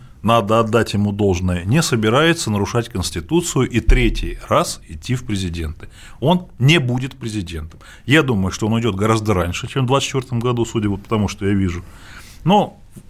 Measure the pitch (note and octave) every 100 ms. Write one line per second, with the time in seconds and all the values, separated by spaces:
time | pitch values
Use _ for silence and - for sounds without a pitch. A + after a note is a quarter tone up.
0 | - - G2+ A#2 G#2 A2 A2 A2+ A2 G#2
1 | G#2 G2+ G2+ F2 F#2 F2 F2 C#3+ D#3 A#2+
2 | G#2+ B2 E3 E3 - G#2 G2+ A#2+ A2+ F#2+
3 | F2 F2 D#2+ E3 F3 - B2+ A#2 - B2+
4 | A2+ - E2+ F2 - B2 E3 - - D#2+
5 | - B2+ - G2+ F#2+ E2+ D#2+ D#2+ - -
6 | - - B2+ F3+ F3+ - B2+ E3+ B2 B2
7 | C3 - A#2+ G#2+ E2+ E2 D#2 - - -
8 | - D3 C3+ A2 F#2 - A2 A2+ A#2 F#2+
9 | G#2+ A2 G#2+ F#2+ F2 F2+ B2 C#3 B2 C3+
10 | - C#3 B2+ A#2+ A#2 B2 A2+ A#2 G#2 G2
11 | - A2 G2 - G2 G2+ F#2+ F2 - -
12 | - - - - D#3+ G#3 G#3 - - -
13 | -